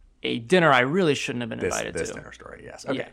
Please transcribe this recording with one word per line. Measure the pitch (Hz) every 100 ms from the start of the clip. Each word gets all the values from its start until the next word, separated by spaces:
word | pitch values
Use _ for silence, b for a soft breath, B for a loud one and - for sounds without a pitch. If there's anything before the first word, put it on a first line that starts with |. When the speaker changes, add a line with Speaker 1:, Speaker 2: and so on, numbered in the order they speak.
| _ _
Speaker 1:
a | 127 123
dinner | 117 185 165
I | 131
really | 127 180 170 135
shouldn't | - 123
have | 117
been | 117
Speaker 2:
This, | -
Speaker 1:
invited | - 55 85
Speaker 2:
this | -
Speaker 1:
to. | -
Speaker 2:
dinner | -
story, | - - -
yes. | - - -
Okay, | 131
Speaker 1:
Yeah. | -